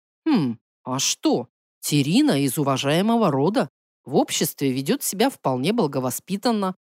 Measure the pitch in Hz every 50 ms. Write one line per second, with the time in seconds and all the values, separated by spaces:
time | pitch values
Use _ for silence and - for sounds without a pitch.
0 | _ _ _ _ _ 320 302 214 147 123 113 - _ _ _ _ _ 127 127 135
1 | - - - - - 320 262 151 113 - _ _ _ _ _ _ - - 156 147
2 | 131 135 175 247 302 294 170 139 143 139 - - 143 139 135 123 - 135 151 170
3 | 196 220 233 233 220 170 147 131 139 196 214 269 190 131 - _ _ _ _ _
4 | _ - 135 202 277 - - - - - - - 147 135 123 135 135 147 233 -
5 | - - - 185 214 277 - - - 139 131 123 127 170 220 240 190 147 143 139
6 | 127 127 127 - - - 185 202 - - 226 214 196 185 185 - _